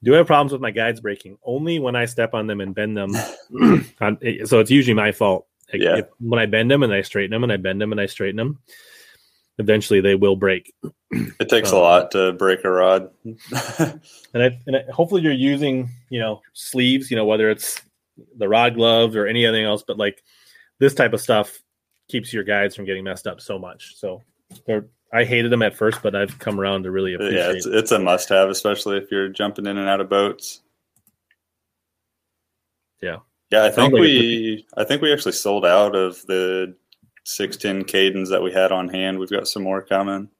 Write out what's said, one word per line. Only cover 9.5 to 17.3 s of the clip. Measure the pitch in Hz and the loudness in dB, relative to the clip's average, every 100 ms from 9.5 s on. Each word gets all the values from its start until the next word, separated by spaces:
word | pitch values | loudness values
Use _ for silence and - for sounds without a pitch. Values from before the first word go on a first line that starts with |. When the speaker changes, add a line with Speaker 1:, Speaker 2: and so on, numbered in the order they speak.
| - | -8
Speaker 1:
eventually | 104 107 101 101 | 0 0 4 2
they | 95 | 4
will | 98 98 95 | 4 2 2
break. | 98 92 - _ - _ _ | 0 -2 -6 _ -18 _ _
Speaker 2:
It | - 107 - - | -8 -8 -6 0
takes | 117 101 | 2 4
a | 95 | 4
Speaker 1:
Um, | |
Speaker 2:
lot | 87 87 - | 8 6 4
to | 98 92 | 0 0
break | 90 95 95 | 2 0 2
a | 98 | 0
rod. | 92 92 95 92 _ | 2 4 2 0 _
<laughs> | |
Speaker 1:
and | 113 113 - 127 - - 160 - _ - _ | -18 -18 -10 -10 -10 -4 -4 -4 _ -20 _
I, | 120 123 123 - | 2 2 2 -4
and | 135 | -4
I, | 131 | -4
hopefully | 131 170 196 | -2 0 0
you're | 156 | 0
using, | 135 135 143 147 131 123 123 _ | 0 0 0 -2 -4 -6 -12 _
you | 123 | -6
know, | 113 104 _ | -6 -8 _
sleeves, | - - 131 123 131 131 | -20 -10 0 2 0 -2
you | 117 | -2
know, | |
whether | 107 | 0